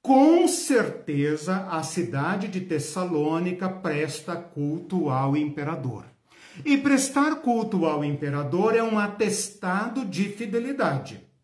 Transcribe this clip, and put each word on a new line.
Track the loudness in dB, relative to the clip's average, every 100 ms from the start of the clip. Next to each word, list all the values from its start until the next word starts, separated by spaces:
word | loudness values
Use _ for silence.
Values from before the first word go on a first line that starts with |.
com | 6 8 8 8 6
certeza | 2 2 2 2 -4 -4 0 2 0 -2 -4 -2
a | -6
cidade | -4 -4 -2 -2 -2 -2 -2
de | -6
Tessalônica | -2 -4 -4 -4 -2 0 0 0 -2 -2 -6
presta | -4 -4 -2 -4 -6 -8
culto | -10 -10 -6 -4 -4 -4 -2 0
ao | 0 2
imperador. | 0 0 -4 -6 -6 -6 -8 -16 _ _ -20 -20 -8
E | 0 2
prestar | 4 2 2 2 2
culto | 2 0 0 0 0
ao | 2 0
imperador | -2 -2 -2 -2 -2 2 4
é | 4
um | 2 0
atestado | 0 0 0 0 -6 -6 -2 -2 -2 -4
de | -4 -2 -4
fidelidade. | -4 -4 -2 -2 -2 0 -2 -6 -16 -20 _